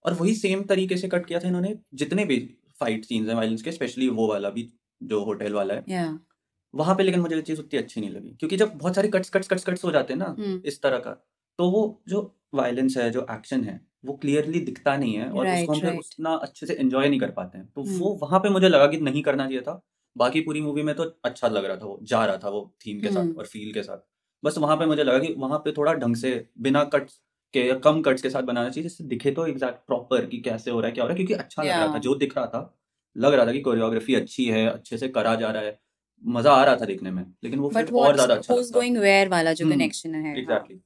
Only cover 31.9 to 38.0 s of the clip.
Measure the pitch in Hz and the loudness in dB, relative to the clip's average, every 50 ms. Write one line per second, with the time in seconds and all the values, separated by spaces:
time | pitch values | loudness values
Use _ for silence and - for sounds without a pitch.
31.9 | 151 120 110 123 139 139 143 131 - 139 123 113 - 120 - - _ _ _ _ | -2 -2 0 0 0 0 0 -2 0 -4 -4 -4 -6 -8 -8 -10 _ _ _ _
32.9 | _ _ _ _ _ - 117 143 147 127 117 117 120 143 135 135 117 117 110 113 | _ _ _ _ _ 2 4 4 6 6 4 4 2 -2 0 0 0 2 2 0
33.9 | 117 110 110 - 127 110 - - - - 127 117 110 110 110 110 - - - - | 0 -2 0 2 0 0 0 -2 -4 -2 0 0 2 2 2 0 0 -4 -10 -10
34.9 | 120 113 135 131 131 117 107 113 113 113 113 107 107 107 107 107 107 _ _ _ | -8 -6 -6 -4 -2 0 2 2 2 2 0 -2 -2 -4 -6 -6 -8 _ _ _
35.9 | _ _ _ _ _ _ - 113 120 120 117 147 143 131 135 143 127 - 117 104 | _ _ _ _ _ _ -6 -2 -2 4 6 8 8 8 8 6 6 4 2 -4
36.9 | 98 92 95 95 92 92 90 - - _ - 120 127 139 139 143 220 - - - | -4 -6 -6 -6 -6 -6 -8 -10 -14 _ -10 -6 -4 -2 -4 0 0 -2 -2 0
37.9 | 233 240 | 2 6